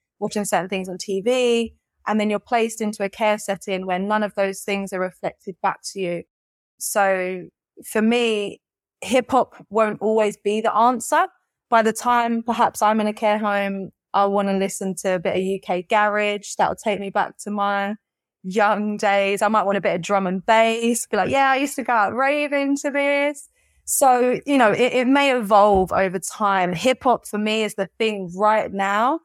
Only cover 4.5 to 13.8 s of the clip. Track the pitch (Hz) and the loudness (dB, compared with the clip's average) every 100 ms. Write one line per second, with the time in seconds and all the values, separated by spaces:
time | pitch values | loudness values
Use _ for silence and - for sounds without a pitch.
4.5 | 196 - 202 196 185 185 - - - - | -2 -4 -4 -4 -4 -6 -6 -8 -8 -12
5.5 | 180 196 - - 196 180 170 - _ _ | -4 -4 -4 -8 -8 -6 -6 -10 _ _
6.5 | _ _ _ - 214 196 190 180 185 175 | _ _ _ -4 0 2 0 -2 -6 -12
7.5 | _ _ - - 220 220 240 233 214 202 | _ _ -20 -6 0 2 2 2 0 -4
8.5 | - _ _ _ _ - 254 247 262 - | -10 _ _ _ _ 0 0 2 0 0
9.5 | - 175 202 214 196 208 220 214 208 202 | -4 -4 0 0 0 0 2 0 -2 -2
10.5 | 214 220 208 233 247 - 302 370 _ _ | -2 0 2 2 2 0 0 0 _ _
11.5 | _ _ 233 220 220 247 240 233 233 233 | _ _ 2 2 0 0 0 0 -2 -2
12.5 | 226 233 - 214 220 214 208 220 214 214 | 2 0 2 2 2 0 0 0 0 0
13.5 | 202 196 196 | 0 -2 -4